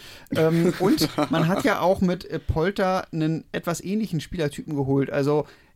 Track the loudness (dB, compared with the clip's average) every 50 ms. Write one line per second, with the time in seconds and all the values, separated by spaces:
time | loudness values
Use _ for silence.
0 | -20 -20 -20 -16 -10 -4 0 2 4 4 4 4 4 2 2 2 2 2 4 2
1 | 2 0 0 -2 -2 0 2 2 2 2 2 2 2 0 0 2 2 2 2 2
2 | 2 0 0 -2 -6 -8 -8 -6 -4 -2 -2 0 0 0 0 0 0 0 0 -2
3 | -2 -4 -4 -2 0 0 -2 -2 -6 _ -8 -6 -4 -4 -6 -4 -4 -4 -4 -2
4 | -2 -2 -4 -4 -6 -4 -4 -2 -2 -2 -4 -6 -8 -6 -4 -2 0 2 2 2
5 | 0 0 0 0 0 2 2 0 -2 -4 -10 _ _ _ _